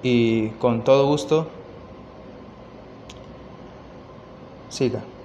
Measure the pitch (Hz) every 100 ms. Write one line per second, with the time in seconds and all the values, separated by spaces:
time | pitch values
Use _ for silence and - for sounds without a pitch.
0 | 127 123 117 113 110 110 123 113 113 135
1 | 139 147 - 156 160 - - - - -
2 | - - - - - - - - - -
3 | - - - - - - - - - -
4 | - - - - - - - - 127 110
5 | - -